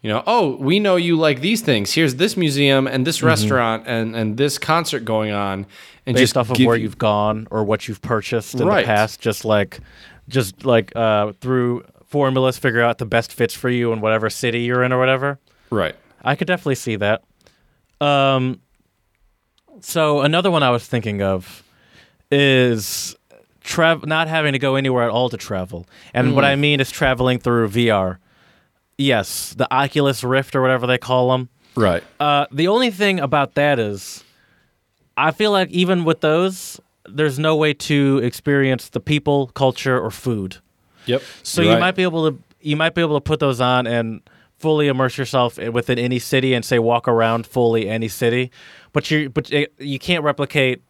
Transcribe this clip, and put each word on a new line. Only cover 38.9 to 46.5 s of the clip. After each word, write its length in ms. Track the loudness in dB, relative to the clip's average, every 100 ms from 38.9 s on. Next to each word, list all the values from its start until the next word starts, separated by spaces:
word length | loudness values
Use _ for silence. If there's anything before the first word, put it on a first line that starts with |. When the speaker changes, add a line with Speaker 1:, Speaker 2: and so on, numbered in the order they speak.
| -8
Speaker 2:
people, 480 | -2 -2 0 0 -2
culture, 500 | 0 0 0 -2 -2
or 100 | -2
food. 480 | -6 -4 -4 -6 -10 _ _ _ _ -4
Speaker 1:
Yep. 160 | -4 -4 -18
Speaker 2:
So 180 | -8 0
Speaker 1:
You're 100 | 2
Speaker 2:
you 40 |
Speaker 1:
right. 60 | 4
Speaker 2:
might 160 | 2 0
be 80 |
able 260 | 0 2 -2
to, 80 | -2 _ _
you 160 | -6 0
might 180 | 0
be 60 | 0
able 160 | 0 0
to 40 |
put 200 | 0 0
those 200 | 0 0
on 260 | 2 2 2
and 340 | -2 -2 -8 _ _ _ _
fully 280 | -2 0 2
immerse 320 | 0 -2 -2
yourself 400 | -2 0 0 -2
i-, 100 | -4
within 300 | -4 -2 -2
any 200 | 0 -2
city 340 | 0 0 2